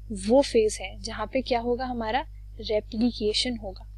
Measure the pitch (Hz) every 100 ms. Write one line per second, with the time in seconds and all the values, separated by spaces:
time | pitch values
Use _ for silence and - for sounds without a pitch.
0 | - 196 202 269 277 226 214 - 190 202
1 | 214 214 214 262 - 233 240 247 254 240
2 | 220 254 320 - - - 214 214 - 220
3 | 240 - 208 208 254 226 208 - -